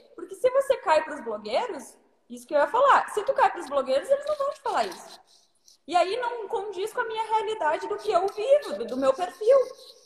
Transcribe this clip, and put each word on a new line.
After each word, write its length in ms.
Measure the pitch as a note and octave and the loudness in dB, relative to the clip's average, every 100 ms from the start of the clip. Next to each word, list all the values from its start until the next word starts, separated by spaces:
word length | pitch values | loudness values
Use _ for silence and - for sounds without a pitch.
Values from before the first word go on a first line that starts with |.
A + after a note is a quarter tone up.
| _ - | _ -18
Porque 180 | F4 | -16
se 140 | F#4+ B4+ | 0 2
você 300 | C5 C5+ A#4 | 2 2 0
cai 260 | F4+ D#4 | 4 2
pros 180 | D#4 C#4+ | 2 -8
blogueiros, 760 | A3+ G#3 G#3 C#4+ A#4 D4 - - _ _ _ | -8 -8 -2 -2 -2 -8 -14 -20 _ _ _
isso 160 | A#3+ - | -18 -2
que 80 | |
eu 40 | D4 | 2
ia 80 | D4 | 2
falar, 440 | C4+ C5 G#4 - | 4 6 6 4
se 120 | G#4 | -4
tu 100 | A#4 | -2
cai 180 | C5+ G4+ | 2 2
pros 160 | F4 C#4 | 0 -4
blogueiros, 400 | C#4+ B3+ C#4 G4+ | -4 0 -2 2
eles 160 | C#5 D5 | 0 0
não 120 | D5 | -4
vão 120 | C#5 | -4
te 60 | D#5 | -4
falar 240 | A#4 D#4 G3 | -4 -2 -2
isso. 340 | E3 - - _ _ _ _ _ _ - | -6 -18 -20 _ _ _ _ _ _ -2
E 80 | |
aí 220 | F4 F4+ A#4+ | 0 2 0
não 320 | A#4+ A#4+ G4 | -4 -6 -6
condiz 460 | A4+ G#4 F4+ G#4+ | -6 -6 -6 -6
com 80 | B4 | -4
a 40 | A4+ | -4
minha 160 | A4 | -4
realidade 640 | A4 A4 G#4 G#4+ D4+ E4 G4 | -2 -2 -2 -2 -2 -2 -4
do 100 | G4+ | -6
que 120 | G4+ | 0
eu 160 | E4+ G4 | 0 0
vivo, 520 | G#4 B4+ C#5+ G#4 - | -4 4 4 2 -8
do, 80 | A3 | -6
do 100 | B3+ | 0
meu 160 | C4+ | 0
perfil. 460 | C4+ F4 - A4 C5+ - - - - | 0 -4 -2 4 6 4 -6 -20 -20